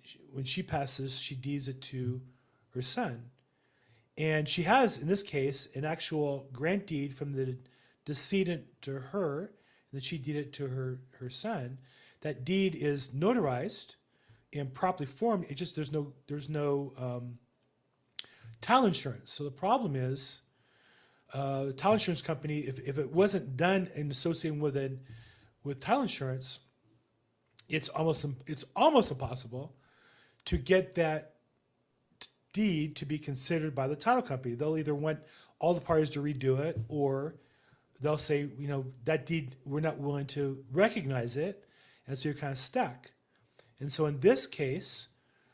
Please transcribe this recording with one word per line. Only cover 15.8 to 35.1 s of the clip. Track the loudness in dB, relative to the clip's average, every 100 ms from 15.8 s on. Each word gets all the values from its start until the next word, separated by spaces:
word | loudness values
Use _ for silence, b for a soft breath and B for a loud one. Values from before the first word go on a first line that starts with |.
| -2
no, | -2 -4 -8 -8
there's | -8 -4
no, | 0 2 2 0 -4
um, | -4 -4 -8 -12 _ _ _ _ _ _ _ -16 -16 B B B
title | 4 6 6
insurance. | 2 -4 -8 -10
So | -8
the | -8
problem | -2 2 2 2
is, | 0 0 -2 -8 -16 _ b b b b b b b b
uh, | -4 -2 0 -2
the |
title | 0 4
insurance | 4 2 -2
company, | -2 -4 -2 -2
if, | -2 -6
if | -4 -2
it | 2
wasn't | 4 4 4 -2 2
done | 4 4 0
in | -4 -4
association | -2 -2 0 -2 0
with | 0 0
an, | -2 -6 -12 -18 B B B B
with | -8 -4
title | 2 2
insurance, | 2 -2 -4 -4 -8 -14 _ _ _ _ _ _ _ _ _ -20 -6
it's | -4 -2
almost | 0 2 2
im-, | -2 -6 -8
it's | -10 -4
almost | 4 6 8 4
impossible | 0 -6 -6 -8 -10 -10 -16 b b b b b b -4
to | -2
get | 4 4 4 2
that | 2 2 -4 _ _ _ _ _ _ _ _ -20
t-, | -20 _ _
deed | 2 4 4 0 -4
to |
be | -4 -4
considered | -4 -4 0 0 0 0
by | -2
the |
title | 0 4 4
company. | 2 -4 -2 -2
They'll | 0 0
either | 0
want | 0 0